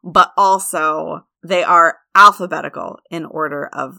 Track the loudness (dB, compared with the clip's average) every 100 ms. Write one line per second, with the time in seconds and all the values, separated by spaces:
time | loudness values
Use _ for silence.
0 | -2 0 2 2 2 2 -2 -4 -4 -4
1 | -8 -12 _ _ -4 -2 2 4 4 0
2 | _ 6 6 4 -6 -8 -10 -10 -14 -14
3 | _ -12 -10 -6 -6 -6 -10 -10 -12